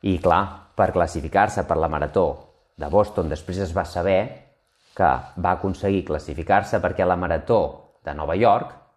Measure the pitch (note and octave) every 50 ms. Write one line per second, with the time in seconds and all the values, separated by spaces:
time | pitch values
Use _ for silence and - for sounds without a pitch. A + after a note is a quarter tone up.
0 | - G2+ F#2+ E2+ - F#2 E2 F2+ G2 F#2+ - - - _ _ - G#2 - - F#2
1 | F2 D#2+ - E2 D2 D#2+ - F#2+ G2+ G#2+ - - F#2 - E2+ D#2+ D#2+ D#2+ D#2 D2+
2 | C#2+ D2 - G2 F2+ D2+ C#2 - - _ _ _ _ _ _ - D2+ D2 D#2 G2+
3 | G#2 - - - F2 D#2+ D#2 D#2 - - F2+ F#2 G2 F2+ E2+ F2 E2+ - - F2+
4 | E2+ G2 F#2+ F#2 G#2+ - - - - _ _ _ _ _ _ _ _ _ _ -
5 | F#2+ E2 C2 B1 - - - - F2 F2+ F2+ F2 - F#2+ F#2 - - G2+ G2 F#2+
6 | E2+ - D#2 D2+ - - D#2 D#2+ E2 - G2 G2+ G#2+ - - G#2 - F2+ F2+ -
7 | F#2+ F2+ F2+ F2+ F2 E2+ E2+ D#2+ - - A#2+ G#2+ - - - - - _ _ _
8 | _ D2+ D2 D2+ D#2 D2+ E2 F#2+ A2+ A#2 G2+ A#2+ - - - - _ _ _